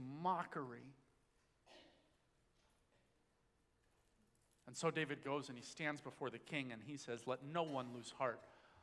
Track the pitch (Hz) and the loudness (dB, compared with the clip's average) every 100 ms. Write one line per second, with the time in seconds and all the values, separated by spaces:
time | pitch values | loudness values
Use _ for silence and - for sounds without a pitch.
0 | 131 147 175 175 175 160 131 120 131 135 | -6 0 4 4 2 -4 -4 -6 -12 -16
1 | - _ _ _ _ _ - - - - | -20 _ _ _ _ _ -20 -20 -20 -20
2 | - _ _ _ _ _ _ _ _ _ | -20 _ _ _ _ _ _ _ _ _
3 | _ _ _ _ _ _ _ _ _ _ | _ _ _ _ _ _ _ _ _ _
4 | _ _ _ _ _ - - 120 165 160 | _ _ _ _ _ -18 -10 2 4 6
5 | 147 143 135 143 131 120 117 - 151 147 | 2 0 0 0 0 -6 -8 -2 0 0
6 | 139 - 127 113 - 151 127 113 107 139 | -4 -4 -4 -4 -2 -2 -2 -4 -6 -6
7 | - 120 123 127 143 170 160 135 123 120 | -4 -2 0 -2 2 2 4 2 0 -4
8 | 113 - 131 110 - - - - | -8 2 4 4 -4 -18 -20 -20